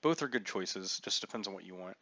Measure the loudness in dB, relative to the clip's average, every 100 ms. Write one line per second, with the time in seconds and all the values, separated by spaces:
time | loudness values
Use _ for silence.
0 | 6 4 4 2 2 -2 0 -2 -2 -2
1 | 0 0 0 -4 -4 -6 -8 -10 -10 -10